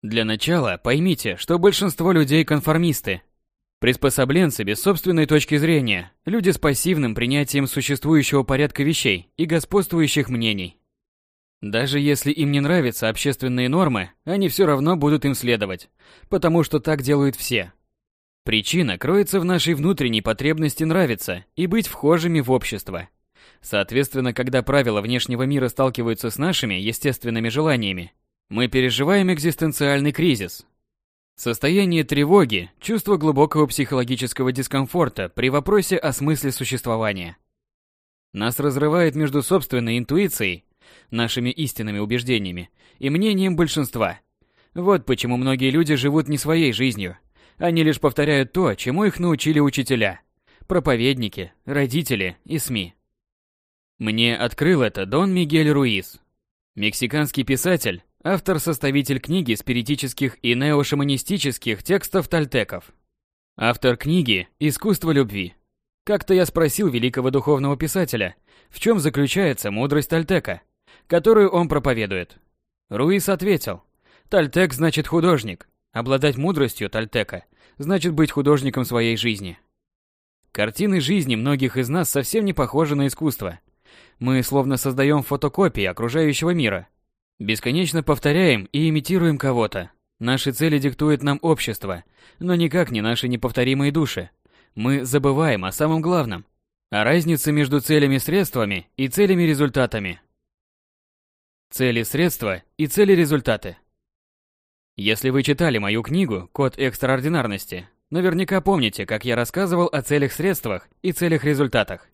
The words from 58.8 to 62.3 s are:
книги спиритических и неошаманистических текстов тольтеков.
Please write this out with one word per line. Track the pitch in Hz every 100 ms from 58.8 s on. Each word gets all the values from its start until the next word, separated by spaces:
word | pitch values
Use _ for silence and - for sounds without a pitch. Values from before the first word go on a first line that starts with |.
| 143 139 135 135
книги | - 175 143
спиритических | 107 - 123 117 147 139 - 135 -
и | 120
неошаманистических | 120 143 147 143 143 143 135 - 196 147 120 - 107
текстов | - 190 - 196
тольтеков. | 165